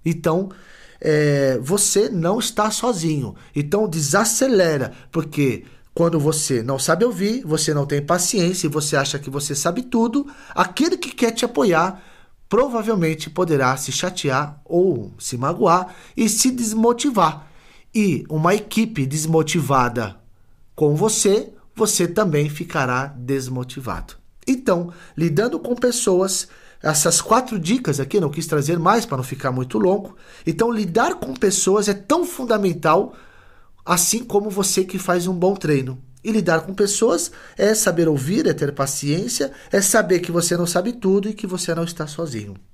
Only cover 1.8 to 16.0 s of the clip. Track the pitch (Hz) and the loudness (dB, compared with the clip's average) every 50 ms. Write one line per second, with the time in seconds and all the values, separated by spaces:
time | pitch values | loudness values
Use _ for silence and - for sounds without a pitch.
1.8 | - - - 196 214 - 226 185 165 175 202 240 220 - - - 214 214 214 - | 2 2 2 2 2 2 0 0 0 0 0 0 -2 -2 0 0 0 0 0 0
2.8 | - 254 240 170 160 165 156 143 123 101 - - - - - 147 143 147 180 202 | 0 0 0 0 0 -2 0 -2 -4 -6 -10 -14 -20 -8 -4 -4 -2 0 2 2
3.8 | 220 196 156 170 147 135 185 202 220 220 - - 262 269 247 190 180 165 156 135 | 2 0 0 -2 0 2 2 2 2 2 2 2 2 4 4 4 4 4 2 0
4.8 | 123 - - - - - - 165 147 151 - 147 143 131 110 - - - - - | -2 -4 -8 -14 -20 -6 -4 -4 -4 -4 -2 0 0 0 0 -2 -10 -18 -20 -20
5.8 | - _ - - 165 170 160 156 139 156 156 151 - - 135 117 110 127 139 123 | -20 _ -2 0 0 2 2 2 2 2 0 0 -2 0 -2 -2 0 -2 -4 -2
6.8 | - - 165 175 233 247 220 175 196 208 226 262 - 156 156 156 - - 151 147 | 0 0 2 4 2 0 2 0 -2 -2 -2 -2 -2 -2 -2 0 0 0 0 0
7.8 | 139 143 147 143 143 147 170 180 175 - - 208 170 175 185 180 - 156 139 156 | 0 0 -2 -2 0 0 0 0 2 0 0 2 2 0 0 0 -2 -2 -2 -2
8.8 | 147 - 156 143 139 143 - 143 143 135 135 143 143 - 143 - - 170 180 254 | -2 0 0 0 0 -2 -4 -6 -8 -8 -8 -6 -6 -4 -6 -2 -2 -2 -2 -2
9.8 | 247 - - 226 226 233 220 277 277 - - - - - - - 185 180 180 - | -6 0 0 2 2 2 0 -2 -4 -4 -14 -20 -20 -8 -2 -2 -2 -2 0 0
10.8 | 294 339 359 - - - - - 240 226 226 - - 240 - 294 262 202 165 160 | 0 0 0 -4 -6 -12 -2 -2 -2 0 0 -2 -4 -2 0 2 2 4 4 2
11.8 | 170 190 190 - - - - - - _ - _ - - 196 226 269 277 240 226 | 2 0 -4 -10 -20 -20 -20 -20 -20 _ -20 _ -6 0 2 2 2 2 -2 -4
12.8 | 208 220 220 190 170 160 160 151 - 160 - - 185 170 156 135 131 127 131 135 | -2 0 0 0 0 0 -2 -4 -8 -8 -2 -2 0 2 2 2 2 2 0 0
13.8 | - - 131 - - 180 185 - - 143 131 135 147 147 - - - - 165 175 | -4 -6 -4 -4 -4 -4 -6 -4 -2 0 0 0 -2 -4 -8 -18 -8 -2 2 2
14.8 | 185 190 147 117 104 98 - - - - - 120 127 147 175 214 226 175 165 185 | 2 2 0 -2 -6 -10 -14 -12 -10 -8 -6 -4 -4 -4 0 2 4 4 4 4
15.8 | 185 - - - | 2 -4 -12 -20